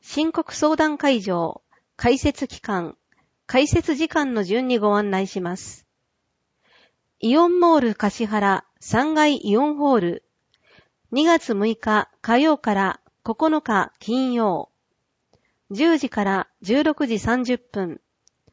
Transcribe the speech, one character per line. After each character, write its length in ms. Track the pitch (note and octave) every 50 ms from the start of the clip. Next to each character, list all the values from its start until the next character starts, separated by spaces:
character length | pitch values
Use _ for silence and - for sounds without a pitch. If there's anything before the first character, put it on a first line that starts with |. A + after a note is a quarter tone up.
| _
申 300 | - - C#4+ D4+ D#4+ D#4+
告 220 | - D#4 - -
相 220 | - - D4+ D#4
談 220 | D4+ D#4 D#4 D4+ D4
会 240 | - C#4+ C4+ A#3 F#3+
場、 400 | F#3+ F#3 F3 E3+ E3 - - _ _ _ _ _ _ _
開 220 | _ - A#3+ C4 C4+
設 280 | - D4 C#4 - C#4
期 140 | B3 - -
間、 340 | _ - G#3 F#3 E3+ D#3+ - _ _ _ _ _ _ _ _ _ _
開 200 | _ - B3+ D4
設 280 | D4 - E4+ D#4+ - D#4
時 160 | C4 D#4+ D#4
間 240 | - E4 D4 C4+ B3
の 100 | A3 G3+
順 240 | F3 G3 A#3+ C4 B3+
に 100 | B3 A#3
ご 200 | G3+ G#3 G#3 G3+
案 120 | G#3 G3+
内 160 | G3 F#3+ F#3+
し 140 | F#3+ - G3+
ま 160 | F3+ F3 F3+
す。 300 | F#3+ - - - - _ _ _ _ _ _ _ _ _ _ _ _ _ _ _ _ _ _ _ _ _ _ _ _ _ _ _ _
イ 140 | - A3 B3 D#4
オ 100 | E4+ F4
ン 100 | F4 F4+
モ 160 | F4 E4+ E4
ー 60 | D4+
ル 140 | B3+ A#3 G#3
橿 320 | _ - G3+ - - A#3
原 400 | G3+ G#3+ G#3+ G#3 G3 G3 F#3 - _ _ _
三 340 | - - - A3 C4+ D4+ D#4+
階 240 | D#4 D4+ D4+ C#4+ B3
イ 180 | - G#3 G3+
オ 80 | A3 C#4
ン 120 | D4+ D4+
ホ 180 | C#4+ C#4+ C#4+ C4+
ー 60 | A3+
ル。 240 | F3 E3+ E3+ - _ _ _ _ _ _ _ _ _ _ _ - _ _ _ _ _ _
二 140 | - B3+ D4+
月 300 | E4 E4+ D#4+ - - A#3
六 200 | G3 G3+ A3 A3+
日 360 | A3 - A3+ G#3+ G#3+ - _ _ _
火 160 | _ - A#3
曜 220 | B3 C#4+ D#4+ D4+ C#4
か 160 | - A#3 G#3
ら 260 | G3 G3 F#3+ - - _ _ _ _ _
九 380 | - A#3 _ D#4+ D#4+ D#4 D#4 D4
日 320 | - A3 G3 F3 - _ _
金 360 | - - A3+ B3+ C4 B3+ B3
曜。 340 | A#3+ A3+ G#3 F3+ D3+ - _ _ _ _ _ _ _ _ _ _ _ _ _ _ _ _ _ _ _ _ _
十 260 | G3 G3 D4 E4+ E4
時 140 | D4 - C4
か 140 | - - G3+
ら 240 | G3 G3 F#3+ - _ _ _
十 240 | - F3 A3 C#4 D4+
六 220 | D#4 D4 - D4+
時 120 | B3 A3+ G3+
三 260 | - A3+ A#3 B3+ B3+
十 120 | A3+ B3
分。 460 | A#3+ _ _ - G3+ F#3+ E3+ D#3 - _ _ _ _ _ _ _ _ _ _